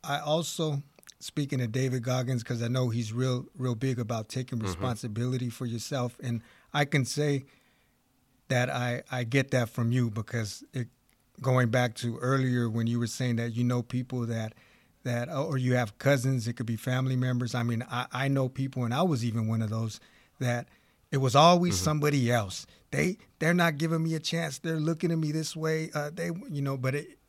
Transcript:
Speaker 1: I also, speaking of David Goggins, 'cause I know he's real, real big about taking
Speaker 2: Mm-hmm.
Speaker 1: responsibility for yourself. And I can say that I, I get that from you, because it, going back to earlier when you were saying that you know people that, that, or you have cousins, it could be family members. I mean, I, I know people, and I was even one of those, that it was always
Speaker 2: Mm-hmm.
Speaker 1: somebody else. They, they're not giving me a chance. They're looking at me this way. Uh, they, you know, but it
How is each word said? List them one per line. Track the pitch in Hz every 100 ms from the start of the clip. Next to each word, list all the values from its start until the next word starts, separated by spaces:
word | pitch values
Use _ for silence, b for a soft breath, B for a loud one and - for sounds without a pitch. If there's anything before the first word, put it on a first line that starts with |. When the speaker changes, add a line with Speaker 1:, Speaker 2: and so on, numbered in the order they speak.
Speaker 1:
I | - 143
also, | 151 160 165 - 156 143 - - - -
speaking | - - 139 131
of | 120
David | 123 131 127
Goggins, | 120 127 123 127
'cause | 110 120
I | 117
know | 127 127
he's | 113 110
real, | 113 131 123 - -
real | 127
big | 117 135 123
about | 113 113 107
taking | - 131 120
Speaker 2:
Mm-hmm. | 104
Speaker 1:
responsibility | 87 123 113 123 107 123 127 123
for | 113 123
yourself. | 113 - 139 123 -
And | 123 117 B B B
I | 147 147
can | 147
say | 123 - 147 139 135 b b b b b _ _ _ _ _
that | 127 127
I, | 135 123 120 -
I | 127
get | 120 135 135
that | 127 117
from | - 117
you, | 127 117
because | 107 107 117 107 - -
it, | 135 117 _ _ _ _ -
going | 127 127 123
back | 123 123 110
to | 120 113
earlier | 123 135 131 123 117
when | 110 113
you | 120
were | 117
saying | - 127 117
that | 117
you | 117
know | 123 123
people | 120 127 127 123 117
that, | 113 110 - b b b _
that, | 123 120 123
or | 156 151 139
you | 127
have | 123 113 -
cousins, | - 139 123 131 113
it |
could | 117
be | 113 113
family | - 127 131 127
members. | 127 123 120
I | 120
mean, | 120 117 123
I, | 123 127
I | 127 139
know | 135 127
people, | 131 135 131
and | 120
I | 127
was | 180 135
even | 117 113 110
one | 113
of | 110
those, | 110 113 - b b b _
that | 123 120 120 b b b _
it | 143
was | 131
always | 131 165 175 175
Speaker 2:
Mm-hmm. | 92
Speaker 1:
somebody | 160 151 147 143 120
else. | 120 101 - - b b
They, | 139 165 196 B _
they're | 156
not | 175 175 143
giving | 160 165
me | 160
a | 160
chance. | 160 165 165 135
They're | 165 160
looking | 151 160 180
at | 165
me | 151
this | 156 156 160
way. | 156 160 160
Uh, | 156 147
they, | 170 170 170 285
you | 147
know, | 139 135
but | 131
it | 143 143 -